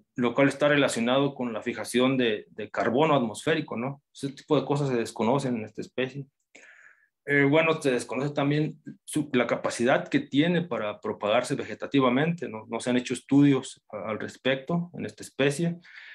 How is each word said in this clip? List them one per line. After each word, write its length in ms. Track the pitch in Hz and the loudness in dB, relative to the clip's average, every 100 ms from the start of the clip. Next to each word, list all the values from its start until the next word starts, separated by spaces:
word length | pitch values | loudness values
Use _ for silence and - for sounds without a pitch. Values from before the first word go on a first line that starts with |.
| _ - | _ -2
lo 180 | 120 | 0
cual 140 | 139 139 | 4 2
está 200 | - 147 | 4 2
relacionado 640 | 147 131 117 120 135 139 | 4 2 2 2 2 0
con 180 | 131 123 | -2 -6
la 100 | 107 | -6
fijación 540 | 117 113 104 120 127 127 | -6 -6 -2 2 2 2
de, 300 | 117 104 - | 0 -2 -8
de 200 | - 104 | -14 -8
carbono 440 | - 113 127 160 | -4 0 2 2
atmosférico, 640 | 143 113 104 151 160 - 110 | 2 0 -4 -2 -2 -4 -6
¿no? 260 | 131 139 _ | -8 -8 _
Ese 200 | - 139 | -12 -10
tipo 260 | - - 143 | -8 0 0
de 80 | - | 2
cosas 220 | 143 139 | 0 0
se 80 | 120 | 0
desconocen 600 | 110 - 110 143 131 113 | -2 -2 0 2 0 -4
en 80 | |
esta 180 | 107 - | -8 -12
especie. 440 | - - 131 143 - _ _ - - - - _ _ _ - | -10 -6 -6 -6 -14 _ _ -20 -20 -20 -20 _ _ _ 0
Eh, 180 | 143 | 2
bueno, 360 | 139 156 160 160 | 4 4 4 2
se 120 | 139 | 0
desconoce 420 | 120 - 127 143 | -2 -2 -6 -4
también 480 | 143 139 151 156 - - - | -2 0 0 -2 -6 -18 -18
su, 260 | - 151 - | -6 -4 0
la 120 | 123 120 | 0 0
capacidad 640 | 127 110 - 120 - - | -2 -4 0 2 2 0
que 120 | 143 | -4
tiene 420 | - 139 165 170 | 0 0 2 2
para 360 | 175 113 104 101 | -2 -4 -6 -6
propagarse 560 | 107 107 104 120 127 | -8 -4 0 0 0
vegetativamente, 920 | 120 110 104 - 139 127 127 165 170 113 | -4 -6 -10 0 4 4 4 0 -2 -6
¿no? 180 | 110 110 | -10 -8
No 120 | 113 | -6
se 100 | 123 | 0
han 60 | 123 | 0
hecho 180 | 123 | 0
estudios 720 | 123 - 139 143 131 - - _ | -6 2 6 6 4 -2 -16 _
a-, 200 | 101 104 | -10 -6
al 80 | 104 | -6
respecto 720 | 110 - 127 131 - 170 170 | -8 -4 -2 -2 -2 -2 -4
en 100 | - | -8
esta 180 | 104 - | -10 -10
especie. 560 | - - 143 143 170 175 - - - | -10 -2 0 0 -2 -4 -12 -20 -20